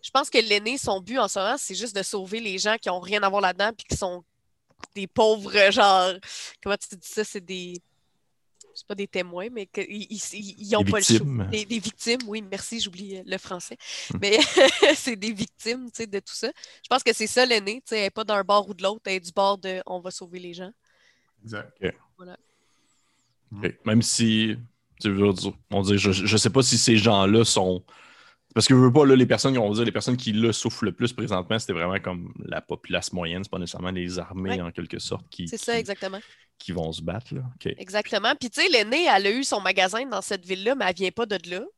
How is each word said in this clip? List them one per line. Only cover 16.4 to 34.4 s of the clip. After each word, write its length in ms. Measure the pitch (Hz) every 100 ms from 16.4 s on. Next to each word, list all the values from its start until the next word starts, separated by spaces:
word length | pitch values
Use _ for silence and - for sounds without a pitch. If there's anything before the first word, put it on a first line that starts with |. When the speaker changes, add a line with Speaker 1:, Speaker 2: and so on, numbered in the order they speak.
| 220 - - -
Speaker 1:
Je 40 | -
pense 140 | 254
que 100 | 240
c'est 140 | 220 220
ça, 180 | - 254
l'aîné, 300 | 226 196 233
tu 40 | -
sais, 100 | 220
elle 40 |
est 60 | 196
pas 120 | -
d'un 200 | 214 208
bord 240 | 190 208 196
ou 60 |
de 80 | 185
l'autre, 160 | 196 220 -
elle 80 |
est 60 | 190
du 120 | 170
bord 260 | 185 196 202
de « 240 | 190 185 -
on 120 | 180
va 120 | 175
sauver 260 | - 180 180
les 140 | 175
gens ». 160 | 170 185 233 _ _ _ _ _ _
Speaker 3:
Exact. 300 | 107 110 - _
Speaker 2:
Ok. 120 | 92 - _ _
Speaker 1:
Voilà. 180 | 180 - _ _ _ _ _ _ _ _ _ _ _
Speaker 3:
Hmm. 140 | 101
Speaker 2:
Ok. 100 | 110 - 110
Même 160 | 110
si, 540 | 110 - 113 110 110 117 120 _ _ _
tu 100 | 107
veux 220 | 98 101
dire, 200 | 92 98 - _
on 120 | 101
dirait, 160 | 98 101
je, 140 | 101
je 240 | 95 101 104
sais 140 | 113
pas 120 | 127
si 160 | 127 120
ces 180 | - 113
gens-là 480 | 107 101 98 110
sont, 380 | 117 - 92 90 - - - - - _ _
parce 120 | 113 -
que, 60 |
veux 180 | 131 127
pas, 120 | 135 143
là, 100 | 131
les 100 | 123
personnes, 300 | 117 139 131
on 100 | 104
va 60 |
dire, 100 | 104
les 80 | 117
personnes 240 | 107 117 123
qui, 160 | 117
là, 200 | 107 117
souffrent 320 | 107 117 -
le 80 | 104
plus 200 | 87 120
présentement, 460 | - 107 95 87 113
c'était 160 | -
vraiment 240 | 85 87 95
comme 320 | 90 90 87 -
la 160 | - 80
populace 520 | - - - 87 -
moyenne, 320 | 90 85 87
c'est 60 | 95
pas 80 | 92
nécessairement 320 | 87 87 90
les 280 | 92 90 90
armées, 320 | 82 92